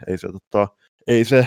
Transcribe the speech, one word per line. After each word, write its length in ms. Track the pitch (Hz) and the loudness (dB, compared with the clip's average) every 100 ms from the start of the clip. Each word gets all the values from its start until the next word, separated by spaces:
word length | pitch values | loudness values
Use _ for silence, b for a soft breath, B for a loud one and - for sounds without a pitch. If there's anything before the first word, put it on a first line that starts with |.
| - | -10
ei 120 | 92 | -10
se, 100 | 95 | -10
tota, 360 | 92 - 107 101 - _ _ - | -16 -6 -2 -2 -6 _ _ -2
ei 180 | 120 | 0
se, 220 | 113 131 | 4 2